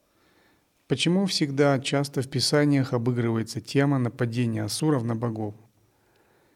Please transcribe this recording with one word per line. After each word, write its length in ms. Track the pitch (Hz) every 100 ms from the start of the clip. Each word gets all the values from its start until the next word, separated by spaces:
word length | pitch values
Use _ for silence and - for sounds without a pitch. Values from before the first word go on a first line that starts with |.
| _ _ _ _ _ _ _ _ -
Почему 380 | 131 165 185 190
всегда 520 | - 151 135 143 135
часто 440 | 139 139 143 143
в 60 | 131
писаниях 640 | 131 - 147 147 143 131
обыгрывается 680 | 123 117 123 117 113 110 113
тема 380 | - 139 139 139
нападения 680 | 120 - 120 117 117 110
асуров 400 | 107 - 156 143
на 100 | 117
богов? 400 | 113 120 110 107 104 _ _ _ _ _ _ _ _ _